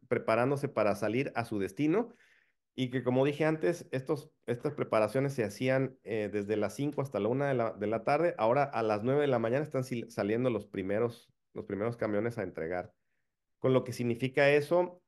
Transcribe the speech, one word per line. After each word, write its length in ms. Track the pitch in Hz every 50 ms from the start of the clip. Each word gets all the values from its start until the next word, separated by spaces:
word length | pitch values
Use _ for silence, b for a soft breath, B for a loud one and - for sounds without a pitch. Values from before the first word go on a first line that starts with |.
| -
preparándose 640 | - 123 113 - 117 113 117 123 135 143 135 139 127
para 260 | - 113 104 104 101
salir 380 | 101 113 104 107 127 143 - -
a 100 | 117 113
su 140 | - 117 101
destino, 560 | 95 92 - - 147 156 170 220 247 - B B B B B B B B B B _ _ -
y 140 | - 131 123
que, 120 | 123 131
como 220 | 120 123 123 131 135
dije 200 | 147 143 147 156
antes, 440 | 156 160 160 180 175 170 - - -
estos, 400 | - 131 135 - 156 139 - - _ _ -
estas 280 | - 120 - - 151 143
preparaciones 580 | - 135 - 117 110 107 107 - 135 139 139
se 100 | 135 127
hacían, 560 | 107 101 - - 127 131 131 135 135 - - _ -
eh, 260 | 95 107 107 104 98
desde 240 | 101 104 101 101 107
las 200 | 104 104 101 -
cinco 260 | - 143 147 139 147
hasta 160 | 135 - - 101
la 100 | 101 110
una 200 | 127 135 143 139
de 60 | 135
la, 180 | 120 113 -
de 160 | - 98 104 104
la 160 | 113 110 -
tarde. 320 | 139 143 151 170 175 170 -
Ahora 240 | 110 113 127 143
a 220 | 139 - - 117 113
las 180 | 107 107 104
nueve 200 | 107 127 135 147
de 40 | 147
la 140 | 139 127 117
mañana 240 | 113 113 123 143 156
están 180 | 151 - 131
sil-, 260 | 127 - 123 117 - -
saliendo 420 | - 110 101 101 110 120 127 127
los 160 | 113 98 -
primeros, 640 | - - 98 92 95 101 107 120 120 117 - - _ _ _ _ _
los 120 | - 107 101
primeros 320 | - 98 98 107 117 120
camiones 420 | - 113 107 104 101 113 120 120 113
a 60 | 95
entregar, 500 | 90 - 80 80 82 90 90 87 - _ _ _ _ _ _ _ _ _ _ _ _ _ _
con 140 | - 131
lo 100 | 131 127
que 100 | 127 120
significa 580 | 120 - 120 120 113 117 131 131 131 147 143 139
eso 520 | 143 147 143 - 170 175 180 180 - - _